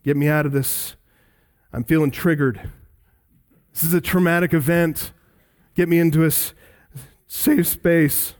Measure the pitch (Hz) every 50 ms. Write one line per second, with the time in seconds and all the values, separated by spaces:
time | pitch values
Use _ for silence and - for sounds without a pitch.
0 | _ 139 147 143 143 147 151 151 147 143 139 139 131 - - - - - - _
1 | _ _ _ _ _ _ _ _ _ _ _ _ _ _ - 120 117 - 160 160
2 | 151 143 - - - 175 160 143 143 131 110 - - - - - - _ _ _
3 | _ _ _ _ _ _ _ _ _ _ _ _ _ _ _ - 160 165 175 170
4 | - - - 180 185 170 170 175 180 175 - 165 131 147 170 170 170 165 151 -
5 | - - - _ _ _ _ _ _ _ _ _ _ _ _ - 180 170 170 170
6 | 170 165 147 160 160 156 143 - - - - _ - - _ _ _ _ _ -
7 | - - _ _ _ _ - - - - 302 277 175 - - - - 175 170 170
8 | 156 143 - - - - -